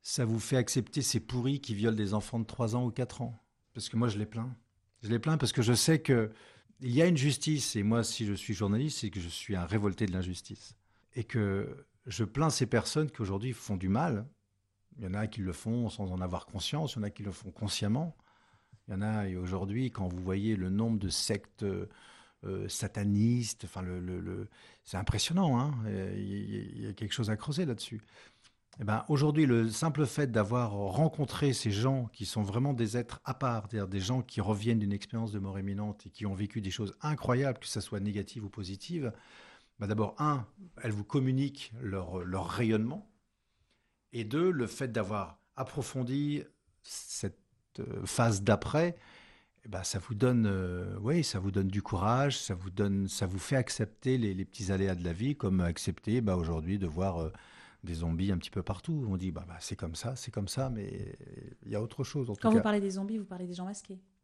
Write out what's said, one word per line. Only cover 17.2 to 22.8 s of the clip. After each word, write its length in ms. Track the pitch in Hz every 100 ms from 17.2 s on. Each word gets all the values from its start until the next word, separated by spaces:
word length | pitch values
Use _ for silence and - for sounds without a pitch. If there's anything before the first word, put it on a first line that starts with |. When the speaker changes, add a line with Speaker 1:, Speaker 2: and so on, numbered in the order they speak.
Speaker 1:
le 100 | 101
font 180 | 87 117
consciemment. 640 | - 104 - 104 120 165 - _ _ _ _ _ - -
Il 60 |
y 20 | 98
en 20 |
a, 260 | 107 110 98
et 100 | 92
aujourd'hui, 540 | 90 92 98 110 127
quand 160 | - 92
vous 160 | 90
voyez 320 | 90 95 107
le 140 | 104 92
nombre 300 | 101 113 110
de 100 | 92
sectes, 540 | - - 104 - -
euh, 1040 | 101 95 95 - - - - _ 98 95 98
satanistes, 960 | -